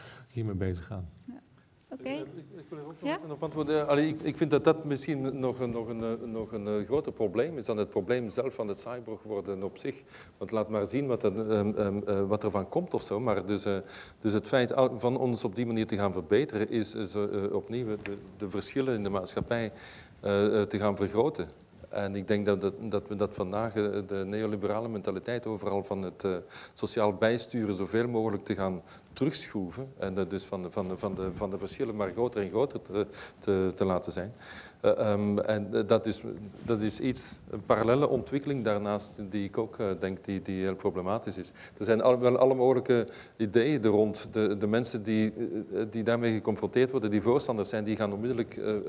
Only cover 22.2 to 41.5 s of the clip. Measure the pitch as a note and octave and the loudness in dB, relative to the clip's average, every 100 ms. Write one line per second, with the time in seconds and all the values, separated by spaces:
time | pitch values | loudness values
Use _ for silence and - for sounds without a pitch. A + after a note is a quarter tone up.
22.2 | F#2 G#2 G2+ G2 G2 - A2+ G2+ - G2+ | 0 2 4 2 2 -2 -2 -4 -2 -2
23.2 | G2+ - F#2+ G2+ A2+ G#2+ G#2 G2+ G2 G2 | -2 0 -2 -2 -2 0 0 0 -2 -4
24.2 | F#2+ G#2 A2 G#2+ G2 G#2 A#2 G#2+ F#2+ F#2+ | -2 -2 -2 0 0 -2 -2 -4 -4 -4
25.2 | G2+ A#2+ A2+ G#2+ G2 G2 F#2 G2 F#2 - | -4 -4 -4 -4 -2 -2 0 -4 -4 -4
26.2 | G2 F2+ - - - - G#2 - G#2+ F#2+ | -2 -2 -4 -14 -18 -6 -4 2 2 4
27.2 | A2 A#2+ - B2 G#2+ F#2 F#2 A2 B2 A#2 | 2 2 -2 -2 0 0 0 0 2 0
28.2 | A2 G2+ - G2 F#2+ F#2 - - - - | 0 -2 -2 -2 -2 -2 -8 -20 -16 -2
29.2 | C3+ - - A2 F2+ E2 C3+ - G2 F#2+ | 0 0 -4 -6 -6 -6 -12 -6 -4 -2
30.2 | F2+ F#2+ - G2 F2+ G#2+ F#2 F#2 G#2+ F#2+ | -2 -4 -4 -6 -4 -4 -4 -2 -4 -2
31.2 | F#2+ F2 G2+ F#2+ F#2 - B2 G#2+ G2 F2+ | -4 -2 -4 -2 -6 -4 -4 -2 -2 0
32.2 | A#2+ A2+ G2 G2+ C#3 - - F#2+ G2+ - | 0 0 0 0 0 -2 -4 -2 -2 -4
33.2 | - - - F#2+ F#2 F2+ G2 F2+ - F2 | -16 -6 0 2 2 2 2 0 -2 -6
34.2 | F#2 A#2+ - - - - G#2+ - A2 G#2 | -6 -10 -16 -16 -16 0 2 4 4 2
35.2 | G#2 G2+ - G#2+ G2+ A#2 G#2 A2+ A2 G2+ | 2 2 2 0 0 0 4 4 4 -4
36.2 | A2+ F#2+ G#2 - - A2 G#2+ - C3 B2 | -6 -10 -12 -8 -2 0 0 0 -2 -2
37.2 | - - - - - A2 A2 C3 D3 C3 | -4 -8 -10 -6 2 4 6 6 4 2
38.2 | - C#3+ C#3 C#3 A2 G#2 G#2 G#2 - - | 0 -4 -2 -2 0 0 0 -2 -4 -10
39.2 | G2+ G#2 G2 - A2 - G#2+ F2 F#2+ F#2+ | -6 -4 -2 -2 -4 -2 -2 0 -2 -4
40.2 | - F#2+ E2+ F#2+ F#2+ F#2+ G#2 F2 F#2 A2 | -4 -4 -2 -2 0 0 0 0 0 -2
41.2 | A2 F2+ F2 | -4 -8 -10